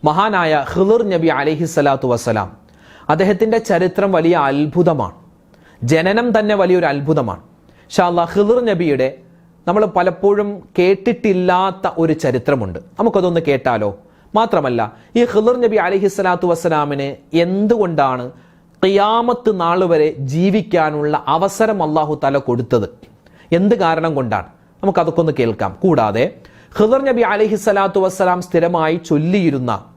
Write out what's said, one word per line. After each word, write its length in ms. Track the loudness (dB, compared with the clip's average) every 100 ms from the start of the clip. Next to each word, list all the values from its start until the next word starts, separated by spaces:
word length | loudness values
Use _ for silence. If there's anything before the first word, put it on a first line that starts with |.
| 0
മഹാനായ 460 | 0 0 0 0 0 -2
ഖിളിർ 300 | -2 2 2 2
നബി 180 | 0 0 0
അലൈഹിസ്സലാത്തു 680 | -2 -2 -2 0 0 0 0
വസ്സലാം. 360 | -2 -2 -2 -4 -10 _ _ -20 -20 -4
അദ്ദേഹത്തിൻ്റെ 460 | 0 2 2 0 0 0
ചരിത്രം 420 | 0 0 0 0 2
വലിയ 180 | 2 2 2
അത്ഭുതമാണ്, 680 | 0 -2 0 0 0 -4 -10 -20 _ _ _ _ _ 0
ജനനം 360 | 2 2 0 2 0
തന്നെ 180 | 2 2
വലിയൊരു 260 | 2 2 2
അത്ഭുതമാണ്. 500 | -2 -2 -2 -2 -8 -14 _ _ _ _
ഇൻഷാ 180 | 0 0
അല്ലാ, 120 | 0 -2
ഖിളിർ 240 | 0 2 2 0
നബിയുടെ 380 | 0 0 0 -2 -4 -20 _ _ _ -4
നമ്മൾ 140 | 0 0 0
പലപ്പോഴും 520 | 0 0 0 0 -2 -8 -8 0
കേട്ടിട്ടില്ലാത്ത 1120 | 2 2 0 -2 0 0 2 2 0 -2 -6 -2
ഒരു 120 | -2 0
ചരിത്രമുണ്ട്, 560 | -2 -2 -2 -2 -4 -10 -14 -2
നമുക്കതൊന്ന് 420 | 0 2 0 0 0
കേട്ടാലോ? 420 | -2 0 -2 -2 -6 -20 _ _ -2
മാത്രമല്ല, 420 | 0 0 0 -2 -4 -8 -4 0
ഈ 40 | 2
ഖിളിർ 240 | 2 2 2 2
നബി 120 | 0
അലൈഹിസ്സലാത്തു 640 | 0 0 0 0 -2 0 0
വസ്സലാമിന് 560 | 0 0 -2 -2 -4 -6 -8 -4 0
എന്തുകൊണ്ടാണ് 800 | 0 0 0 2 0 0 -2 -2 -8 -14 _ _ _ _ 0
ഖിയാമത്ത് 680 | 2 2 0 0 0 -2 0
നാൾ 240 | 0 0 2
വരെ 160 | 2 2 -2 -6
ജീവിക്കാനുള്ള 840 | 0 2 0 0 0 0 -2 -4 -4 -2 0
അവസരം 420 | -2 0 -2 0 0
അല്ലാഹു 300 | 0 -2 -2
തആല 140 | -2 -2 -2
കൊടുത്തത്? 400 | -4 0 -2 -2 -10 -20 _ _ _ -2 0
എന്ത് 180 | 2 2
കാരണം 300 | 2 0 -2 -2
കൊണ്ടാണ്? 320 | -2 -4 -6 -18 _ _
നമുക്കതൊക്കെ 380 | -2 0 0 0
ഒന്ന് 100 | 0 0
കേൾക്കാം. 340 | 0 0 -6 -2
കൂടാതെ 400 | 2 2 2 0 -2 -4 -20 -20 -18 -2
ഖിളിർ 240 | 2 2 0
നബി 140 | 0 0
അലൈഹിസ്സലാത്തു 680 | 2 0 0 0 0 0 0
വസ്സലാം 360 | -2 0 0 0 0
സ്ഥിരമായി 500 | 0 0 0 0 -2 0
ചൊല്ലിയിരുന്ന 640 | 0 2 0 0 -2 -4 -6 -8